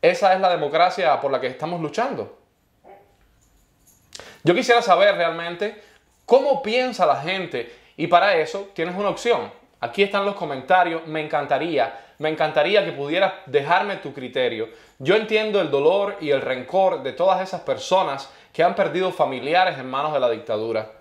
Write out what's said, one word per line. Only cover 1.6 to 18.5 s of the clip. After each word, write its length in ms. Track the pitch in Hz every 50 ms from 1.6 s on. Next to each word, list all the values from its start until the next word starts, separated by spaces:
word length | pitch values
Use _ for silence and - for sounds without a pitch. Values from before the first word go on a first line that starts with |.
| 151 160 175 175
luchando? 580 | 160 147 143 - 233 277 254 135 104 95 - _ _ _ _ _ _ _ _ _ _ - - - _ _ _ _ _ _ _ _ _ _ _ _ _ _ _ _ _ _ _ _ _ _ _ - - - - - _
Yo 120 | 160 180
quisiera 260 | 220 262 - 240 233
saber 340 | - - 180 170 196 208 185
realmente 640 | 170 170 165 165 170 170 170 175 175 202 214 220 - - _ _ _ _ _ _ _ _
cómo 380 | - 233 269 277 285 269 262 -
piensa 420 | 214 220 247 254 254 220 - 185
la 120 | 156 139 131
gente 560 | 143 165 190 190 180 160 - 127 113 117 - - _ _ _
y 120 | - 151 160
para 280 | 175 175 180 208 196
eso 340 | 165 156 151 - 196 202 196 -
tienes 220 | - 160 175 175
una 140 | 190 208 202
opción. 440 | 180 - - 233 233 151 107 101 - - _ _ _ _
Aquí 220 | - 120 - -
están 240 | 196 196 - 202 196
los 100 | 202 196
comentarios. 680 | - 175 151 139 131 127 - 180 185 180 170 165 165 165
Me 160 | 160 156 160
encantaría, 760 | 151 151 165 147 143 139 143 131 151 175 165 135 117 117 - - - - _ _
me 120 | 143 156
encantaría 540 | 156 156 160 151 147 156 147 170 202 208 -
que 80 | 165
pudieras 420 | 143 135 143 143 156 180 196 180 - - -
dejarme 520 | 139 131 143 139 147 175 190 196 208 196 -
tu 140 | - 147
criterio. 580 | 127 143 127 123 127 135 127 120 113 107 110 113 - - - _ _ _
Yo 180 | 135 139 190
entiendo 460 | 220 220 214 214 214 214 214 208 202
el 80 | 180 151
dolor 480 | 135 139 139 156 180 202 202 196 202 -
y 120 | 156 151
el 100 | 143 135
rencor 640 | 123 123 127 127 127 - - 185 190 185 175 151 127
de 100 | 135 123
todas 280 | - 170 190 185 180 190 185
esas 140 | - 170
personas 680 | - - 135 113 - - 185 190 185 156 139 135 - - - - - _